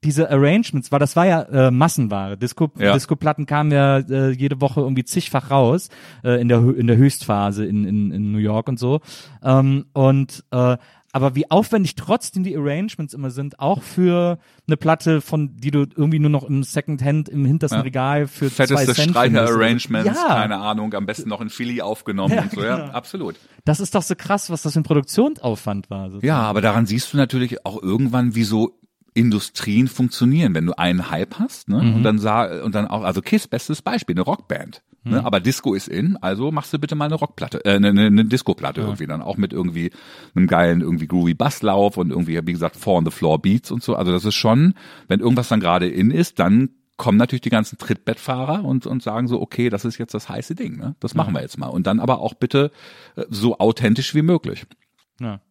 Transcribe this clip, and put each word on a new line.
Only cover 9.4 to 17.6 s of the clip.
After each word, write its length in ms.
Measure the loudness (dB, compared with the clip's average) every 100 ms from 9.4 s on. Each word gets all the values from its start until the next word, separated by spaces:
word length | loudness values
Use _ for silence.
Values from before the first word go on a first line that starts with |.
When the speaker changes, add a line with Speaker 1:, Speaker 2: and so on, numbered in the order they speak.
Speaker 1:
Ähm, 420 | 2 4 4 2 -2
und, 500 | 2 4 4 0 -6 -6
äh, 260 | 0 2 0 _ _ _
aber 220 | -2 0
wie 160 | 0 0
aufwendig 460 | 2 2 0 0 -4
trotzdem 480 | -2 -2 -2 -6
die 120 | -4 -2
Arrangements 560 | -4 -4 -6 -8 -12
immer 180 | -8 -8
sind, 280 | -8 -10 -6
auch 220 | -2 -2
für 560 | -4 0 2 4 0 -2 _ _ -4
eine 100 | -2
Platte, 420 | 2 0 2 0
von, 360 | 0 -4 -4 -6
die 140 | -2
du 80 | 0
irgendwie 400 | -2 0 0 2
nur 100 | 2
noch 140 | 2
im 180 | 0 -4
Secondhand 680 | -2 -6 -4 -4 0 0 -2
im 160 | -2
hintersten 360 | 0 2